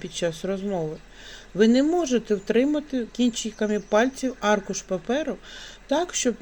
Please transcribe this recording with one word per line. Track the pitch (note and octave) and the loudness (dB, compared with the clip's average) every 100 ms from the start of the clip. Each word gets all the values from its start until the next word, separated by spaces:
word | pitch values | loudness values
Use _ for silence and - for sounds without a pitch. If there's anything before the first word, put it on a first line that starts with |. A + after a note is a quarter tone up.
під | F3+ | -8
час | - F3 D#3+ F#3 | -4 -4 -4 -4
розмови? | G3 G3+ F#3+ D#3 D#3 - - - - - | -4 -2 -2 -4 -6 -14 -20 -20 -20 -12
Ви | F3 A3+ | 4 6
не | B3 | 6
можете | D4 F4+ D#4 B3 A3+ G#3 | 4 2 2 0 0 -2
втримати | - A3 C#4 D4+ D4 C4 A3 | 2 2 2 0 -2 -6 -6
кінчиками | - B3 A3+ A3+ - G#3+ G#3 | 0 0 0 -8 -4 -2 -2
пальців | G3+ G#3 B3+ C4 C4 B3 | 2 2 2 0 -6 -2
аркуш | G3+ G#3 - F#3+ | 2 2 0 -8
паперу | - F#3 F#3 C4 D4+ G3+ - - - - - | -4 -6 -2 -2 -2 -8 -10 -18 -18 -20 -4
так, | C#4+ F4+ - | -2 -2 -2
щоб | B3+ A3 | -2 0